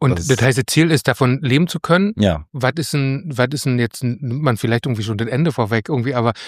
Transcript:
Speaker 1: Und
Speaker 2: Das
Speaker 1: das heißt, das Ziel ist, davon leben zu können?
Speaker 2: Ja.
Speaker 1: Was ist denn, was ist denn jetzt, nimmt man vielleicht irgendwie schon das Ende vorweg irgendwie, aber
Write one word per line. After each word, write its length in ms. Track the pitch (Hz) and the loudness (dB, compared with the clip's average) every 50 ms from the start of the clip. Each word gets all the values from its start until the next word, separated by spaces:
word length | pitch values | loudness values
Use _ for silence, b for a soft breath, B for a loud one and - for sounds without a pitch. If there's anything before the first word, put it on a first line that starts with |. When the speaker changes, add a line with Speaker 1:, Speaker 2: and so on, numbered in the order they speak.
Speaker 1:
Und 180 | - 131 101 85 | 0 0 2 0
Speaker 2:
Das 80 | 82 | 0
Speaker 1:
das 160 | - 131 - | 0 2 4
heißt, 160 | 117 135 123 135 | 4 2 2 2
das 60 | 120 | -2
Ziel 240 | - - 151 165 165 | 0 2 2 4 4
ist, 180 | 160 139 - 135 | 2 2 2 0
davon 300 | 123 - 131 123 131 139 | 0 2 2 2 2 0
leben 280 | 151 123 127 147 175 - | 0 2 2 2 2 0
zu 120 | - 165 | -2 -4
können? 320 | - - 165 185 196 208 220 | 0 2 2 2 2 0 0
Speaker 2:
Ja. 280 | - 104 95 80 76 - - | 2 2 2 2 0 -4 -10
Speaker 1:
Was 200 | - 131 131 131 139 | -6 -2 -2 -2 -2
ist 160 | 165 143 - | -2 -4 -2
denn, 380 | - 143 139 135 135 139 - 156 | -2 -2 0 0 -2 -4 -6 -6
was 160 | 135 117 123 131 | -2 0 0 0
ist 120 | 147 127 - | -2 -2 -2
denn 140 | 139 123 120 | 0 0 2
jetzt, 240 | 120 113 - - | 0 -2 -2 -4
nimmt 400 | - 120 120 - 143 120 120 143 | -4 -4 -2 -4 -4 -4 -4 0
man 160 | 151 135 120 - | 0 0 0 0
vielleicht 260 | - 113 113 117 - | 0 0 0 0 0
irgendwie 200 | 139 120 107 104 | -2 -4 -2 -4
schon 120 | 110 110 | -4 -4
das 120 | 104 117 113 | -4 -2 -2
Ende 240 | 127 131 165 165 | 0 0 0 0
vorweg 360 | 123 - 113 101 117 113 107 - | 0 -2 -2 0 0 -2 -2 -2
irgendwie, 260 | 151 123 117 135 131 | -2 -2 -2 -2 -2
aber 180 | 123 113 117 B B B | 0 0 0 B B B